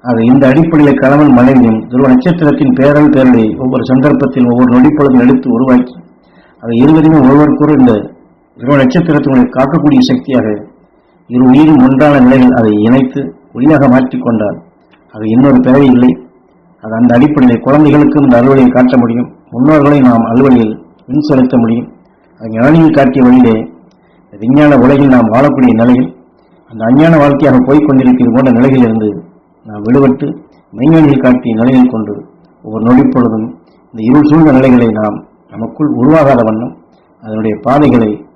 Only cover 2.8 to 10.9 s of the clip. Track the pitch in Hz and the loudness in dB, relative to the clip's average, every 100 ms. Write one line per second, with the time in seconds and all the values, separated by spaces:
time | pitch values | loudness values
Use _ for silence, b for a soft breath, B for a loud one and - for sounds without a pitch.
2.8 | 139 147 147 131 131 117 110 - 127 123 | 0 2 2 2 2 2 0 -4 -6 -4
3.8 | 113 131 147 127 139 131 123 120 127 123 | -2 0 0 -2 -2 -2 -2 0 0 2
4.8 | 147 151 143 127 123 127 127 117 131 123 | 2 2 0 2 2 0 -2 -4 0 0
5.8 | 123 - - _ b b b b 113 117 | -2 -12 -20 _ b b b b -6 0
6.8 | 139 160 156 156 127 143 151 - 147 147 | 2 2 2 2 2 2 0 0 0 2
7.8 | 123 107 95 - _ _ _ - 123 143 | 2 0 -6 -18 _ _ _ -12 -4 0
8.8 | 127 165 165 147 143 131 123 127 139 156 | 0 -2 -2 -2 0 0 -2 -2 -4 -2
9.8 | 143 131 - 127 - 127 107 104 - _ | 0 0 0 -2 -4 -4 -4 -8 -12 _
10.8 | _ | _